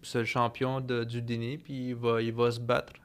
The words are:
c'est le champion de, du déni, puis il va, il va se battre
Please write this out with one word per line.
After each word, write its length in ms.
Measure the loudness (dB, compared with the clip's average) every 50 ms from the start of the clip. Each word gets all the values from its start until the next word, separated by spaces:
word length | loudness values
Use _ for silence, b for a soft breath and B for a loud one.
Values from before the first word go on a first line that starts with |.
| -14
c'est 160 | -2 -2 0
le 60 | 0
champion 560 | 2 2 2 2 2 2 0 -2 0 0 -2
de, 220 | -2 0 0 0 0
du 200 | -2 -4 -4 -2
déni, 340 | -2 -2 -2 -2 -4 -6 -6
puis 320 | -8 -10 -8 -6 -4 -4
il 60 | -4
va, 260 | 0 2 2 2 4
il 100 | 2 0
va 200 | 2 4 4 4
se 80 | 4 0
battre 340 | 0 2 2 2 2 -2 -12 -20